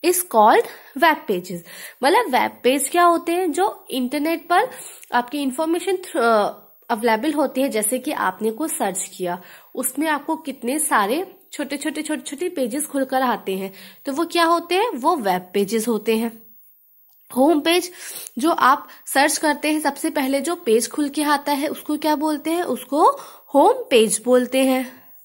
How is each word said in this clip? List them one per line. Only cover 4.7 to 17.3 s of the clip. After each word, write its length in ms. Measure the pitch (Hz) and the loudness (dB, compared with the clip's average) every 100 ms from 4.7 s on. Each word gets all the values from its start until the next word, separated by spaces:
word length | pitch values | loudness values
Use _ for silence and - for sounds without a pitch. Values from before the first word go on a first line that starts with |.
| - - - - | -6 -18 -20 -4
आपकी 280 | 247 247 294 | -2 -2 -4
इन्फॉर्मेशन 540 | 277 247 320 339 359 370 | -4 -2 -2 -2 -2 -4
थ्र-, 580 | - 320 233 220 196 - _ _ _ | -4 0 4 4 2 -4 _ _ _
अवेलेबल 420 | 233 233 220 285 | -2 2 2 0
होती 280 | 294 262 262 | 0 0 0
है। 80 | 277 | 0
जैसे 300 | 220 208 254 | 0 -2 -4
कि 140 | 262 | -4
आपने 380 | - 190 185 220 | -4 -4 -2 -4
कुछ 200 | 220 311 | -4 -6
सर्च 400 | - 214 185 - - | -4 -4 -4 -10 -8
किया, 260 | 180 180 - - _ | -6 -6 -12 -20 _
उसमें 340 | - 254 - 320 | -8 -6 -4 -2
आपको 280 | 294 294 320 | -2 -4 -6
कितने 420 | 277 262 233 294 | -6 -8 -6 -4
सारे 560 | 302 254 202 285 381 - _ | 0 2 2 -2 -4 -12 _
छोटे-छोटे, 500 | - 262 285 311 302 | -10 -6 -6 -6 -6
छोटे-छोटे 460 | 302 302 - 269 359 | -6 -6 -8 -8 -6
पेजेस 380 | 359 247 262 294 | -4 -4 -4 -4
खुलकर 360 | 277 262 262 | -4 -2 0
आते 340 | 254 202 - 190 | 0 -2 -4 -6
हैं, 160 | 190 190 - - - | -8 -12 -20 -14 -8
तो 60 | |
वो 120 | 269 | -4
क्या 200 | 339 349 | -2 2
होते 300 | 330 339 339 | 2 2 0
हैं? 160 | 359 466 | 0 0
वो 260 | 302 277 349 | 0 0 0
वेब 340 | 202 180 185 | 0 -2 -2
पेजेस 340 | 202 196 226 226 | -2 0 -2 -2
होते 280 | 214 214 220 | -2 0 -2
हैं। 260 | 226 226 - _ _ _ _ _ _ _ _ | -2 -8 -20 _ _ _ _ _ _ _ _